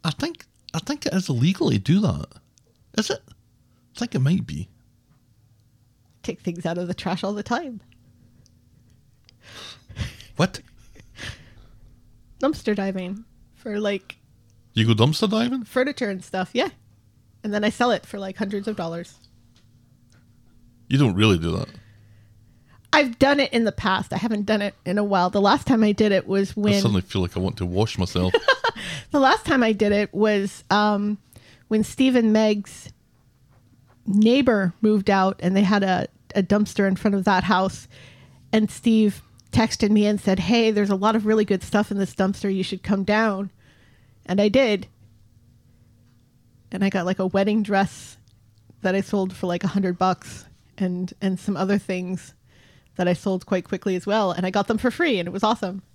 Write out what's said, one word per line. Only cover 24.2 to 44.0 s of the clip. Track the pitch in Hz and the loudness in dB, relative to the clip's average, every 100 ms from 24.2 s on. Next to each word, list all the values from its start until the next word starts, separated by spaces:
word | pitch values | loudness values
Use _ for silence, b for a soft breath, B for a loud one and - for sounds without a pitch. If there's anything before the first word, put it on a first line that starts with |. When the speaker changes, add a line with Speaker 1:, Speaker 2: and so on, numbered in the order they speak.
| 214 214 202 | -2 -2 -2
Speaker 2:
done | 214 | -2
it | 202 - - | -2 -8 -4
in | 202 | -2
a | |
while. | 208 196 180 | 0 2 2
The | 208 | 2
last | 196 277 - | 4 4 2
time | 247 | 4
I | 214 | 4
did | 202 220 | 4 4
it | 190 - | 2 0
was | 196 196 - | -2 -2 0
when | 208 | 2
Speaker 1:
I | 202 | 2
suddenly | 196 98 | 2 0
feel | 90 95 | 0 -2
like | 87 - | -2 -2
I | |
want | 92 95 | -4 -4
to | 90 | -4
wash | 90 117 - | 0 -2 0
myself. | 90 90 90 453 | -2 0 2 2
Speaker 2:
<laughs> | - 508 - B B 156 B | 2 0 -2 B B -12 B
The | 294 | 2
last | 269 403 - | 4 2 0
time | 277 | 2
I | 226 | 2
did | 208 208 | 2 2
it | 208 208 | 2 0
was, | - 214 208 196 - - | 0 0 0 -2 -8 -2
um, | 208 208 202 208 208 b b b b _ | 2 2 0 -2 -6 b b b b _
when | 214 | -2
Steve | 214 - 262 254 | -2 2 2 4
and | 226 | 4
Meg's | 214 214 208 202 - - - _ _ _ _ _ _ _ _ _ _ | 4 2 0 -4 -16 -20 -20 _ _ _ _ _ _ _ _ _ _
neighbor | - 202 220 262 262 214 185 - | 0 4 6 6 4 2 0 0
moved | 214 214 196 | 2 2 2
out | 196 190 196 | 2 2 0
and | 175 190 | 0 2
they | |
had | 196 208 | 2 2
a, | 196 180 - _ _ | 2 0 -2 _ _
a | - | -2
dumpster | 185 208 208 - 196 | 2 2 0 0 0
in | 190 | 0
front | 214 | 0
of | 196 | 0
that | 190 185 | 2 2
house. | 180 185 190 - - B B B B B B | 2 2 0 -4 -18 B B B B B B
And | 220 214 | 0 0
Steve | - 233 220 214 - - _ _ | 0 2 4 4 0 -16 _ _
texted | - 226 - 208 | 0 2 2 2
me | 208 208 | 4 4
and | 208 | 2
said, | - 190 | 0 0
"Hey, | 170 233 226 | 2 2 4
there's | 214 202 | 2 0
a | 196 | 2
lot | 208 | 2
of | 226 | 2
really | 214 220 | 2 2
good | 202 190 | 2 0
stuff | - 208 208 | 0 -2 0
in | 202 | -2
this | 196 - | -4 0
dumpster. | 190 196 202 | -2 0 -4
You | 190 | -4
should | 185 190 | -4 -6
come | - 196 | -2 -2
down." | 190 208 226 190 196 _ b b b b | 2 2 2 -2 -8 _ b b b b